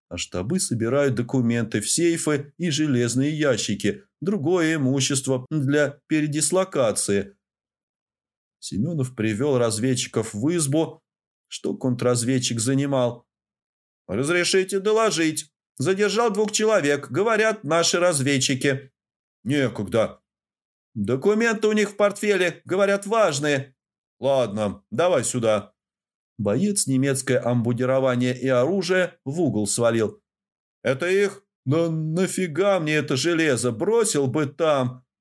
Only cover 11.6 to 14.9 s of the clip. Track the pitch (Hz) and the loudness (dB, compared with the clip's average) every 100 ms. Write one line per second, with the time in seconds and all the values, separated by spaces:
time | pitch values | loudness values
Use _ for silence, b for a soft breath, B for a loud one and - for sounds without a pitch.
11.6 | - - 131 123 123 120 113 131 127 117 | -8 -4 -4 0 0 0 0 0 0 -2
12.6 | 110 135 139 135 123 120 _ _ _ _ | 0 0 0 0 0 -4 _ _ _ _
13.6 | _ _ _ _ - 98 143 175 170 190 | _ _ _ _ -8 -4 -2 0 2 0
14.6 | 190 196 196 | 0 -2 0